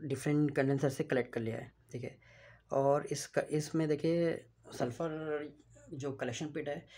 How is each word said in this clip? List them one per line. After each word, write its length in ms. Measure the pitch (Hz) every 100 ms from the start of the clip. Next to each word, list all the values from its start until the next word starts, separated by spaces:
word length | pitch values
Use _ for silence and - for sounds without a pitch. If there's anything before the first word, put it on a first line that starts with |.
डिफरेंट 520 | 147 135 151 147 147 147
कंडेंसर 320 | 135 139 139
से 160 | 139
कलेक्ट 280 | 151 131 120
कर 80 | 120
लिया 160 | 110 117
है, 160 | 135 - _
ठीक 120 | 123
है। 140 | 123 - - - - - _
और 340 | 139 139 143 -
इसका, 360 | 143 - - -
इसमें 380 | 151 151 160 156
देखिए 580 | 147 165 170 170 - - _ - -
सल्फर 320 | 127 120 165 156 156 151 147 - - - -
जो 200 | 151 139
कलेक्शन 340 | 139 123 117 156
पिट 220 | 156 143
है 180 | 151 -